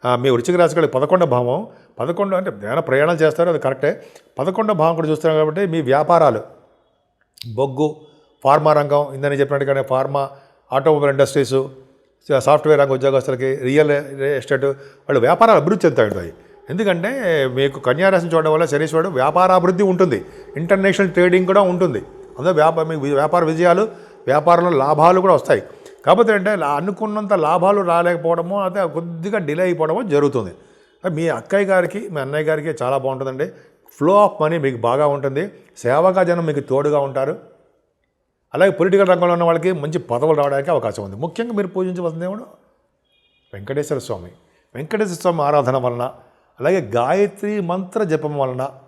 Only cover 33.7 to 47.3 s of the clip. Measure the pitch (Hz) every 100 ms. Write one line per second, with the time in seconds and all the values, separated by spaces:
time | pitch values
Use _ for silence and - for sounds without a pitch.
33.7 | _ _ _ 151 202 208 - 156 170 139
34.7 | 123 117 131 147 143 135 135 196 - _
35.7 | - 120 139 180 185 175 170 165 139 131
36.7 | 131 143 147 139 131 135 180 - _ _
37.7 | _ _ _ _ _ _ _ _ 131 190
38.7 | - 180 196 196 180 175 170 170 165 165
39.7 | 180 147 160 - 120 151 156 143 139 139
40.7 | 156 117 104 101 98 160 156 233 214 190
41.7 | 190 185 180 175 160 180 202 254 - _
42.7 | _ _ _ _ _ _ _ _ 101 101
43.7 | 139 147 143 - 104 87 - _ _ _
44.7 | 117 156 220 214 170 180 170 143 147 127
45.7 | 131 123 120 123 - _ _ _ _ 135
46.7 | 185 123 113 120 180 208